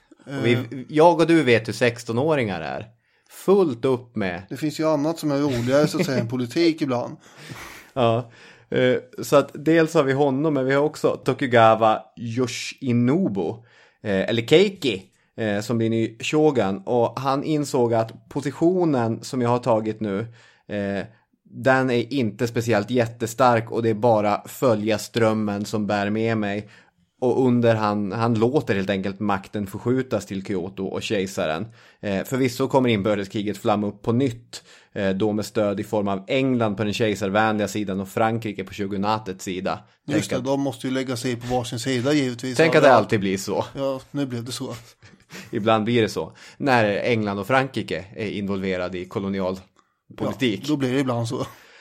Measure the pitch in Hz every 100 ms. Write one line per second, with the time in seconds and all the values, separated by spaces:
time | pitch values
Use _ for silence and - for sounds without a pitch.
0 | _ - - 139 117 117 117 135 123 151
1 | 170 160 160 165 127 113 110 104 123 117
2 | - 117 151 151 107 87 76 67 - _
3 | _ _ _ - - 196 175 117 131 123
4 | - 110 95 87 98 131 151 143 156 151
5 | 151 165 151 139 147 123 120 139 151 156
6 | 143 127 117 127 120 165 170 156 143 123
7 | 123 151 - - - - - - - -
8 | 117 113 123 - - - _ 131 127 123
9 | - - 117 147 123 - 147 165 160 165
10 | 135 135 143 131 156 139 131 139 151 151
11 | 151 - - 127 139 117 113 110 110 107
12 | - - 117 117 123 - - - 135 120
13 | 120 160 175 98 82 113 - _ _ _
14 | 107 98 - 113 117 156 208 190 135 95
15 | - _ _ - 110 101 107 117 113 113
16 | 113 113 - 151 156 131 95 98 - 120
17 | 113 127 135 135 - 151 143 139 120 113
18 | 113 - - 143 143 - 165 185 170 131
19 | 113 113 - 131 120 123 123 110 107 107
20 | 107 98 117 - - _ - 104 101 98
21 | 85 - _ _ _ 120 127 131 131 120
22 | 113 139 110 98 120 117 117 104 101 123
23 | 117 - 110 - 127 117 110 110 113 104
24 | 120 110 104 104 - - 135 107 107 104
25 | - 117 110 110 104 101 104 110 101 104
26 | 101 107 113 113 101 104 104 - _ _
27 | _ _ 127 113 127 120 117 110 107 104
28 | 101 107 117 110 117 147 - 98 98 98
29 | 98 95 104 98 - 107 101 101 120 131
30 | 127 107 - 98 95 95 90 95 95 101
31 | - 107 95 98 82 80 117 - - _
32 | 104 98 78 131 131 117 135 139 127 110
33 | 101 104 95 113 104 95 113 104 104 101
34 | - 117 139 113 - - - - _ -
35 | 98 95 107 107 101 113 104 101 110 110
36 | 101 98 - 135 135 123 110 98 104 98
37 | 110 98 98 104 110 107 101 107 98 95
38 | 95 - 113 113 113 98 98 - 98 98
39 | 101 110 104 95 - 92 92 82 - _
40 | - 151 - 139 123 139 139 - 135 131
41 | 131 120 127 117 120 127 117 120 135 127
42 | 131 151 131 120 131 123 160 156 147 123
43 | 101 110 95 95 104 85 - 143 135 131
44 | - 143 135 120 117 117 123 117 - _
45 | - - _ - - 117 107 113 107 120
46 | 104 92 82 - - - 139 123 107 98
47 | 113 117 104 101 95 131 139 120 95 82
48 | 90 - 104 95 98 98 95 92 90 92
49 | 92 110 98 98 92 92 - _ _ _
50 | _ - 110 110 127 98 143 147 131 131
51 | 131 117 117 123 131 - - -